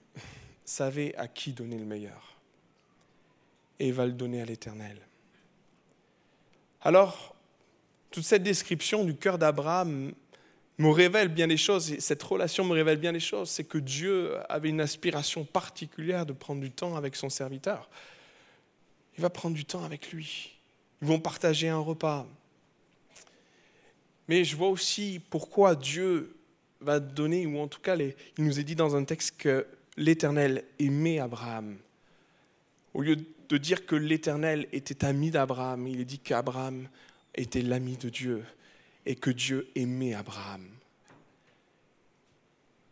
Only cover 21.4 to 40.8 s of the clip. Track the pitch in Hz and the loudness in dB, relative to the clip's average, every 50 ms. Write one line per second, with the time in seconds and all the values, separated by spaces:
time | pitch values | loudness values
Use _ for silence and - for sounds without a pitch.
21.4 | - 170 156 151 165 165 160 156 151 160 165 156 - 156 147 143 123 117 - - | 2 2 2 2 2 0 0 0 0 -2 -2 -2 0 0 0 -2 -4 -10 -16 -20
22.4 | _ _ _ _ _ _ _ _ _ _ _ _ _ _ - - - _ _ _ | _ _ _ _ _ _ _ _ _ _ _ _ _ _ -20 -20 -20 _ _ _
23.4 | _ _ _ _ _ _ _ _ _ _ _ _ _ _ _ _ _ - 165 180 | _ _ _ _ _ _ _ _ _ _ _ _ _ _ _ _ _ 2 4 4
24.4 | 175 147 151 151 180 196 190 180 - - - 208 208 202 185 175 - - - 156 | 4 2 2 2 2 2 2 2 0 -2 -2 -2 -4 -6 -6 -10 -8 -6 -6 -6
25.4 | 156 - - 208 196 190 170 143 135 135 143 170 185 185 180 156 120 - - - | -6 0 4 6 8 8 6 4 0 -4 -4 -2 0 2 2 0 -2 -4 -14 -20
26.4 | _ _ _ _ _ _ _ - 139 143 147 147 143 135 135 143 151 156 170 180 | _ _ _ _ _ _ _ -8 -2 0 0 0 0 -2 -4 -2 0 0 2 0
27.4 | 180 156 147 147 147 143 - - - 190 185 165 143 135 131 - - - - - | 0 -2 -2 -4 -6 -6 -8 -6 -2 -2 0 0 0 -2 -4 -8 -16 -10 -4 0
28.4 | 156 151 139 143 147 143 165 160 165 151 143 143 139 - 160 160 - - - - | 0 2 2 0 -2 -2 0 2 2 4 2 2 0 0 -2 -4 -4 -6 -6 -2
29.4 | - 147 131 135 - - - - _ - - - 151 160 165 160 156 147 147 147 | 2 2 2 2 0 -4 -8 -20 _ -12 -6 0 4 4 4 4 4 2 2 4
30.4 | 143 135 131 127 - - - - 147 139 139 147 160 165 165 156 131 120 120 113 | 4 2 2 0 -4 -6 -4 0 2 2 2 2 2 2 0 0 -2 -4 -6 -8
31.4 | 120 120 113 113 107 104 101 95 - _ _ _ _ _ _ _ _ _ _ _ | -8 -8 -8 -8 -8 -10 -12 -14 -18 _ _ _ _ _ _ _ _ _ _ _
32.4 | _ _ _ _ _ _ _ _ _ _ - - 143 156 156 151 156 - - - | _ _ _ _ _ _ _ _ _ _ -6 -2 2 2 2 0 0 -8 -16 -14
33.4 | - - 147 143 139 160 180 180 - - 160 151 151 151 156 156 156 165 147 147 | -4 0 0 2 2 2 0 0 0 0 0 2 2 2 2 2 2 0 0 0
34.4 | 156 160 156 151 - - - 139 139 - 139 - - 139 139 139 151 165 160 147 | 0 0 0 0 -2 -4 -6 -6 -6 -6 -4 -2 0 0 2 2 2 2 2 2
35.4 | 135 131 127 123 127 131 127 123 123 131 131 123 123 123 139 135 - - 139 117 | 2 2 0 -2 -4 -4 -4 -4 -6 -6 -4 -4 -6 -6 -8 -8 -4 -2 0 0
36.4 | 120 127 123 131 131 131 131 127 131 135 - - - - - _ _ _ - - | 0 -2 -4 -4 -4 -6 -6 -8 -12 -14 -18 -20 -20 -20 -20 _ _ _ -8 -6
37.4 | 127 117 - 131 123 123 123 127 127 127 127 123 - 120 117 - 127 127 120 107 | -6 -2 -2 -2 0 2 0 0 -2 -4 -6 -6 -8 -8 -6 -6 -4 -4 -4 -4
38.4 | 117 - - - - - - - _ _ _ _ - - 131 - - 139 123 120 | -6 -10 -18 -20 -20 -20 -20 -20 _ _ _ _ -6 -6 -4 -2 0 0 0 0
39.4 | - 131 135 131 131 - - 135 123 123 127 127 131 123 110 101 101 - 101 101 | 0 -2 -2 -2 -4 -4 -4 -4 -2 -2 -2 -2 -2 -2 -4 -4 -8 -10 -10 -12
40.4 | 98 101 98 95 92 92 107 127 | -10 -10 -12 -14 -14 -18 -20 -20